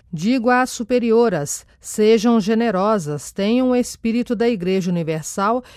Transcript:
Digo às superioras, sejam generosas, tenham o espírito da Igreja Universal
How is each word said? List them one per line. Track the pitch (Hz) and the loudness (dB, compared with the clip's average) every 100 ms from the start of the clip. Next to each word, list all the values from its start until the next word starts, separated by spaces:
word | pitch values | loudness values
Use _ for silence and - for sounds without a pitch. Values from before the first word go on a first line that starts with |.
| _ 160 | _ -6
Digo | 190 262 226 | 0 0 2
às | 247 254 | 2 0
superioras, | - 240 247 233 220 233 170 147 - - _ | -4 -2 0 2 4 4 0 -4 -8 -14 _
sejam | - - 214 226 233 233 | -12 0 4 4 4 2
generosas, | 190 226 233 185 202 220 147 147 - | 2 0 0 0 0 0 -2 -8 -10
tenham | - 202 240 254 | -6 -2 0 2
o | 247 | 0
espírito | 233 - 226 233 233 220 | -2 -4 -4 -2 -2 -2
da | 233 | 0
Igreja | 226 175 190 180 | 0 -2 -2 0
Universal | 175 160 156 151 - 202 247 247 | -2 -4 -6 -6 -4 -2 -2 -6